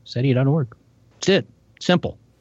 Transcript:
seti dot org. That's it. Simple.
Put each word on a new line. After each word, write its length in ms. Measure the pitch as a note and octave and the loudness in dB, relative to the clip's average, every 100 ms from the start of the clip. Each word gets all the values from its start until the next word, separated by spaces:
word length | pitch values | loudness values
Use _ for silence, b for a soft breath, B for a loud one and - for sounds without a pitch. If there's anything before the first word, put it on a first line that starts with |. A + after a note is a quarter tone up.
| - | -12
seti 280 | B2 C3+ | -4 0
dot 140 | B2 C3+ | 0 2
org. 260 | D#3 C3 - _ _ _ _ | 0 -2 -10 _ _ _ _
That's 120 | - | 0
it. 200 | F#3+ - _ _ - | 0 -2 _ _ -6
Simple. 360 | - F3+ - - _ _ | 0 0 -2 -12 _ _